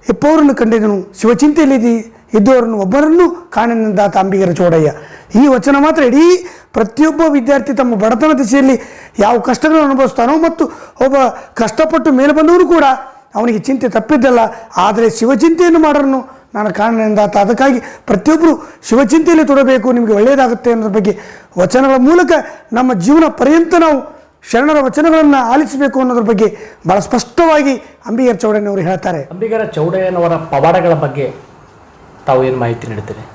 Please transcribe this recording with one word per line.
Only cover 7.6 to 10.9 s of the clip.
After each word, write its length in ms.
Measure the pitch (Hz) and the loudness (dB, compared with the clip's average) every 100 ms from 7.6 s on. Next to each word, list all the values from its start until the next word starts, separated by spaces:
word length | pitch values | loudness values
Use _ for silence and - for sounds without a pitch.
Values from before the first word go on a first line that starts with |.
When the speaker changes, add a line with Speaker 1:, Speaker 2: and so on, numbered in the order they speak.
| 254 | -2
Speaker 1:
ತಮ್ಮ 220 | 269 247 220 | -2 -2 0
ಬಡತನ 360 | 202 220 311 277 | 0 0 0 0
ದಿಸೆಯಲ್ಲಿ 420 | 240 269 262 247 - - - - | 0 2 2 0 -4 -20 -18 -2
ಯಾವ 200 | 208 240 | 0 0
ಕಷ್ಟಗಳನ್ನು 460 | 233 240 311 320 285 | -2 -2 2 2 2
ಅನುಭವಿಸ್ತಾನೋ, 520 | 269 262 - 240 311 | 0 0 0 0 2
ಮತ್ತು 280 | 330 330 320 - - | 0 -2 -6 -6 -20